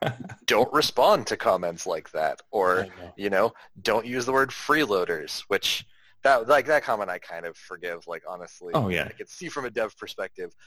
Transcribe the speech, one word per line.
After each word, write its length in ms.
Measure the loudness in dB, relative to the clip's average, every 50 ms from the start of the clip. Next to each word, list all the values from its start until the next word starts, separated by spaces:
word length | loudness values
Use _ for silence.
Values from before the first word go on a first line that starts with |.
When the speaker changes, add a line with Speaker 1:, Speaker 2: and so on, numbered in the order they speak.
Speaker 1:
<laughs> 440 | -4 -4 -4 -6 -12 -14 -16 -12 _
Speaker 2:
don't 260 | 0 2 2 2 4
respond 560 | 2 0 0 0 2 4 4 6 4 4 2
to 80 | -2 -4
comments 480 | 0 2 2 2 2 0 -2 -6 -6 -4
like 240 | -4 -4 -4 -6 -6
that, 300 | -4 -2 -2 -2 -2 -4 -8 _
or, 300 | 0 2 2 4 4 2 0
Speaker 1:
I 40 |
know. 260 | -4 -8 -16 -18 -16 -10
Speaker 2:
you 120 | -6 -2 0
know, 240 | 2 4 2 2 0 -4 -20 -20 -16 -6
don't 240 | 0 0 0 0 0
use 200 | -2 -4 -4 -2
the 60 | 2
word 200 | 2 2 2 0
freeloaders, 920 | -2 -6 -2 0 2 2 2 2 2 2 2 0 -2 -4 -4 -8 -10 -8 -4 -2
which 360 | 0 0 0 0 -2 -2 -6 -10 -18 _ _ _ _ _ 4
that, 240 | 4 4 4 6
like, 180 | 6 4 4 6
that 160 | 4 2 2 2
comment 260 | 2 -2 -2 -2 -4
I 80 | -6
kind 280 | -8 -10 -12 -12 -10 -10
of 120 | -10 -10
forgive, 500 | -12 -16 -16 -14 -10 -8 -8 -8 -8 -8
like, 160 | -10 -12 -10 -10
honestly. 440 | -12 -12 -12 -14 -16 -18 -16 -6 -2 -2
Speaker 1:
Oh, 120 | 0 0 0
yeah. 180 | 0 -2 -2 -4
Speaker 2:
I 40 | -6
can 140 | -14 -16
see 220 | -16 -14 -14 -12 -10
from 160 | -10 -8 -8
a 40 | -6
dev 280 | -4 -4 -4 -4 -6
perspective, 560 | -10 -16 -12 -10 -10 -10 -10 -10 -12 -12 -12 -14 _ -20